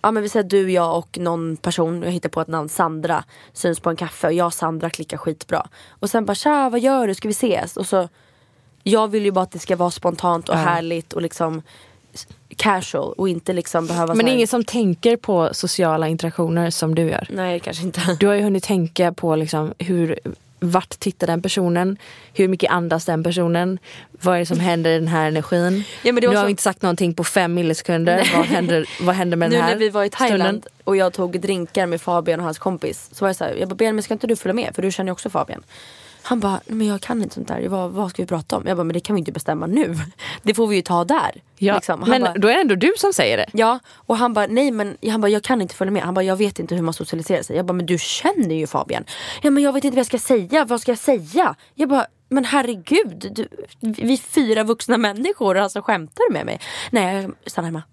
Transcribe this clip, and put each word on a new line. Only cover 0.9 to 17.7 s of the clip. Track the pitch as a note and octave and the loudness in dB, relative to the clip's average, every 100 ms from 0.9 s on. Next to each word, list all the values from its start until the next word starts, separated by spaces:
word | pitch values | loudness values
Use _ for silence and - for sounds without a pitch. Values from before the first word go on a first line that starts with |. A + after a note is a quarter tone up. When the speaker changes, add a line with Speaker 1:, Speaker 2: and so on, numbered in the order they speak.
| E3+ | 0
Speaker 1:
och | E3+ - | -4 -4
någon | E3+ E3+ E3 D#3+ | -2 -2 -4 -4
person, | - E3+ E3 E3+ | -4 -2 -2 -2
jag | E3+ | -4
hittar | F3+ E3 | -4 -4
på | - | -4
ett | D#3+ | -4
namn, | D#3+ D3+ | -4 -4
Sandra, | - E3+ D#3 E3 D#3 - - - | 0 0 0 -2 -2 -4 -20 -20
syns | - F3+ E3 | -4 -2 0
på | E3+ | -2
en | E3 | -2
kaffe | E3 - E3 | -6 -2 0
och | |
jag | E3+ E3+ | 0 0
och | |
Sandra | - E3 D#3+ E3+ | -2 -4 -4 -6
klickar | - D#3+ D3+ | -8 -10 -6
skitbra. | - D#3 - D#3+ - - - | -6 -8 -4 -4 -4 -12 -20
Och | - G#3 | -8 -2
sen | A3+ | 0
bara, | G#3 | 0
"Tja, | G3+ D4+ D4 C4 | 0 2 2 2
vad | A#3+ | 2
gör | B3 C4+ A3 | 2 2 0
du? | |
Ska | G3 G#3+ | -2 -4
vi | |
ses?" | G#3 A#3+ F#3 - - | -2 0 0 -2 -8
Och | F#3+ | 0
så, | F#3+ F3 _ _ _ _ _ _ _ | 0 0 _ _ _ _ _ _ _
jag | G3 G#3+ A3 | 2 2 4
vill | G#3+ | 2
ju | G3+ | 2
bara | F#3 | 0
att | F#3 | -2
det | E3+ | -6
ska | - F3+ | -4 0
vara | F3 | 0
spontant | - F3+ F3 F3+ E3+ - | 0 -4 0 0 0 0
och | |
Speaker 2:
Ja. | E3 | 0
Speaker 1:
härligt | D#3+ E3+ E3 E3+ D#3+ | 2 0 -2 -6 -6
och | E3+ | -6
liksom | E3 - E3 D#3+ - - - _ _ | -6 -4 -4 -4 -10 -20 -20 _ _
s-, | - - - _ - | -20 -18 -20 _ -2
casual | A3 F#3+ - D3 C#3+ | 2 2 0 -4 -4
och | - F#3+ | -2 -2
inte | E3+ - | -2 -2
liksom | F3+ E3 F3 E3 | -4 0 -2 0
behöva | E3+ E3 | 0 2
Speaker 2:
Men | A3 A#3 | 2 2
Speaker 1:
så | |
här | B3+ | 2
Speaker 2:
ingen | A3 | 2
som | B3 | 0
tänker | A3 A#3+ G#3 E3+ A#3 A#3 | 0 0 0 2 2 2
på | - F#3 D#3+ | 2 2 2
sociala | - F3+ - E3+ D#3+ D#3+ | 0 -4 0 2 2 0
interaktioner | E3 E3 - E3 E3+ E3+ | -2 -2 -2 0 2 0
som | - D#3+ | 0 0
du | D#3+ | 2
gör. | E3 - - | 2 0 -4
Speaker 1:
Nej, | G3 F#3 F3 | -6 -4 -4
kanske | - | -6